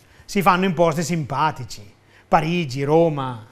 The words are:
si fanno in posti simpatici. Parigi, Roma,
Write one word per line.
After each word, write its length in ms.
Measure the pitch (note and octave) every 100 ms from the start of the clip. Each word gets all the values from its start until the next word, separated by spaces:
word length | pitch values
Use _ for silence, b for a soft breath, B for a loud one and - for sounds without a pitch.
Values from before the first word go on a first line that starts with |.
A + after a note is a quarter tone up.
| b b -
si 160 | G3+
fanno 240 | F3+ F3+ F#3+
in 80 |
posti 300 | E3 E3+ D3+
simpatici. 920 | D3+ E3+ B2+ C3+ D#3 C#3 A#2 - G2 _ b b _
Parigi, 560 | E3 D#3 F3 D#3 C3
Roma, 680 | C#3 D#3+ E3+ D3 C3 A#2 G#2+